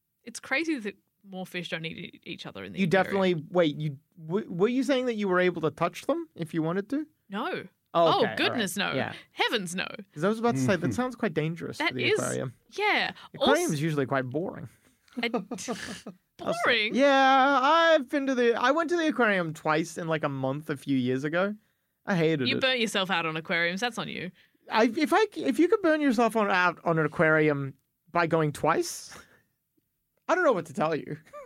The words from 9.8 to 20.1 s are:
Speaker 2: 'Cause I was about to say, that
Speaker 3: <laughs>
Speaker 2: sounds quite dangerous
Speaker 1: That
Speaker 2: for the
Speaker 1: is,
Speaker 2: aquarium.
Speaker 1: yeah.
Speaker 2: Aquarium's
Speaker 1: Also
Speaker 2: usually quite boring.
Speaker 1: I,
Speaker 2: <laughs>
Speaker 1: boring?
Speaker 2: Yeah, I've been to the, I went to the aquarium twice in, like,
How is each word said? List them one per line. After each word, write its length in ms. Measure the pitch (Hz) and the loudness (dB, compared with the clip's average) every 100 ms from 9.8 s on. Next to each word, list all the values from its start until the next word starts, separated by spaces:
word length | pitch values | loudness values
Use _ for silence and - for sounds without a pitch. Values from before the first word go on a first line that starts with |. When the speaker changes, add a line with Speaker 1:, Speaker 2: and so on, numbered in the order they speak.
| - - 202 | -8 -10 -16
Speaker 2:
'Cause 100 | 151 | -4
I 60 | 185 | -2
was 100 | 226 | 0
about 160 | 233 262 | -2 0
to 60 | |
say, 140 | 262 180 | 0 0
that 160 | - | 0
Speaker 3:
<laughs> 20 | 233 | -2
Speaker 2:
sounds 200 | 254 240 | -4 -4
quite 180 | 214 | -4
dangerous 440 | 156 156 165 165 - | -2 -4 -6 -10 -4
Speaker 1:
That 120 | 320 | -4
Speaker 2:
for 40 | - | -2
the 100 | - | -2
Speaker 1:
is, 140 | 427 | 0
Speaker 2:
aquarium. 340 | - 123 131 - _ | -2 -4 -6 -10 _
Speaker 1:
yeah. 400 | - 415 294 190 - - - | -4 0 0 -2 -8 -18 -2
Speaker 2:
Aquarium's 360 | 214 294 349 | 2 2 2
Speaker 1:
Also 120 | 151 | -2
Speaker 2:
usually 220 | 160 147 123 | 0 -2 0
quite 180 | 135 127 | -2 -2
boring. 380 | 143 190 - 131 _ _ _ _ - | -6 -6 -10 -16 _ _ _ _ -8
Speaker 1:
I, 60 | 233 | -4
Speaker 2:
<laughs> 1080 | 226 180 214 - 220 - 202 - - _ - | -4 -6 -12 -10 -10 -10 -14 -16 -20 _ -10
Speaker 1:
boring? 560 | - 698 679 233 214 202 | -6 -2 0 0 2 4
Speaker 2:
Yeah, 640 | 277 269 269 269 269 277 | 6 6 6 6 6 4
I've 480 | 269 330 330 320 240 | 4 6 6 4 2
been 180 | 294 269 | -2 0
to 80 | 247 | 4
the, 180 | 240 233 | 4 4
I 160 | 240 | 2
went 180 | 302 330 | 2 2
to 60 | 349 | 2
the 100 | 311 | 2
aquarium 460 | - 226 190 165 | 2 2 2 0
twice 440 | 151 156 156 165 - | -2 0 0 0 -6
in, 100 | |
like, 160 | 165 | -4